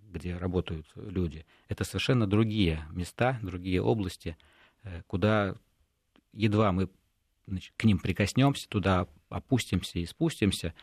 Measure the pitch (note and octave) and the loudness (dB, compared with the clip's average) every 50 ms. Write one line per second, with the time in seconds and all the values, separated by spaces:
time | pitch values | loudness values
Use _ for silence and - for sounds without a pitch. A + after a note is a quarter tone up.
0 | - - F2+ E2 - F2+ F2 F2 F#2 F#2 F2 F2+ E2+ - E2+ D#2 D#2 _ - - | -20 -12 -12 -8 -6 -6 -6 -2 -2 0 0 0 -2 -2 -6 -10 -10 _ -16 -16
1 | - A2 F#2 F#2 F2+ D#2+ D2 D#2+ - _ _ _ _ - - - G2+ - - F#2 | -14 -8 -4 -2 -2 -2 -4 -8 -16 _ _ _ _ -10 -6 -6 -6 -4 -4 -4
2 | - - C3+ B2 A2 G2 G2+ G#2+ A#2 A2 G#2+ A2 G2 E2 D#2+ D#2+ D2+ D2+ F2+ F2+ | 0 2 2 2 4 4 4 4 4 4 2 2 2 2 2 0 -6 -8 -8 -8
3 | F2 - - - A#2 B2+ C3 A2+ G#2+ F2+ F2 F2+ F2+ F#2+ F2+ F2+ G#2 A2+ B2 A2+ | -8 -6 -2 0 0 0 0 -2 -6 -8 -8 -8 -4 0 0 2 2 2 2 0
4 | G2 F2+ - - - F2 D#2 _ _ _ _ _ _ _ _ _ - G2 F2+ E2+ | 0 -4 -6 -8 -10 -12 -12 _ _ _ _ _ _ _ _ _ -16 -14 -14 -14
5 | - - - F2+ F2+ G#2 A2 G#2+ G2+ F#2+ - - _ _ _ _ _ _ _ _ | -12 -6 -2 2 2 4 4 4 2 0 -4 -8 _ _ _ _ _ _ _ _
6 | _ _ _ _ _ _ - G#2 G#2 A2 G#2 G#2+ A2 G2+ F2+ F#2 F#2+ F2+ _ _ | _ _ _ _ _ _ -6 0 2 2 4 4 4 4 4 2 0 -2 _ _
7 | _ _ _ _ _ _ _ _ _ - G2 F2+ - - _ - - A2+ G2+ F2 | _ _ _ _ _ _ _ _ _ -8 -8 -8 -8 -10 _ 2 4 4 4 4
8 | - G2 F2+ - G2+ F#2+ - B2 C3+ C#3 C3+ - - - - G#2 F2 G2 F#2+ F2+ | 2 -2 0 0 0 0 2 4 4 4 2 0 -6 -4 -4 0 2 2 2 2
9 | F#2 - - _ _ - - F#2+ - - C3 A#2+ - - - F2+ - - - F2 | 0 -2 -8 _ _ -10 -10 -10 -4 0 0 0 0 0 -2 -2 -2 -2 -6 -6
10 | E2+ - - - E3 E3 - - A2 G2 F2+ - - E2+ - - | -6 -6 -4 -2 -2 -2 0 2 2 2 2 0 -4 -8 -8 -10